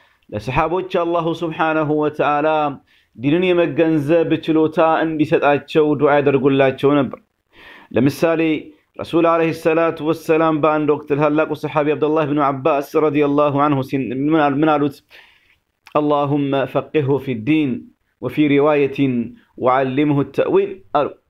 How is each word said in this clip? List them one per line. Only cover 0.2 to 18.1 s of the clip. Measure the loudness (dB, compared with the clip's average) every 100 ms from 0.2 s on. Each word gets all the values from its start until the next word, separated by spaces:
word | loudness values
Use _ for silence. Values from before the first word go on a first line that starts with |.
| _
ለሰሓቦች | -10 -4 -2 -2 -2 -4 -2
አላሁ | -2 -2 -2
ስብሓነሁ | -4 -6 -2 -2 0 0 0
ወተዓላ | -2 -2 -2 0 0 0 -2 -6 _ _ _ -6
ዲንን | 0 0
የመገንዘብ | 2 2 2 2 2 2 2 2 2 -2
ችሎታ | 0 0 2 2 2 2
እንዲሰጣቸው | 0 -2 0 2 2 0 0 0 2
ዱዓ | 2 2
ያደርጉላቸው | 2 2 2 2 2 2 2 2
ነበር። | 2 0 -6 _ _ _ -20 -20 -20 -6
ለምሳሌ | 0 0 2 0 0 0 -2 -6 -20 _ -16
ረሱል | -4 0 2
ዐለይሂ | 2 0 -2
ሰላቱ | 0 0 0 -2
ወሰላም | -4 -4 0 2 2 2
በአንድ | 0 2 0
ወቅት | -2 -2 0
ታላቁ | 2 2 -2 -4
ሰሓቢ | -4 -2 -2
አብዱላህ | 0 0 0 0
ብኑ | 0
ዐባስ | 0 0 0 -2 -2 0
ረዲየላሁ | 0 2 2 2 2 2
ዐንሁ | 0 0
ሲን-፣ | -2 -4 -4 -4
ምን | 0 2
አል-፣ | 2 2
ምን | 0
አሉት? | 2 -2 -6 _ -20 -20 _ _ _ _ _ -6
"አላሁመ | -2 0 0 0 -2 -2 -2 -2
ፈቂህሁ | -4 -4 -2 0 -2
ፊዲን | -2 -6 0 0 0 -4 -10 _ _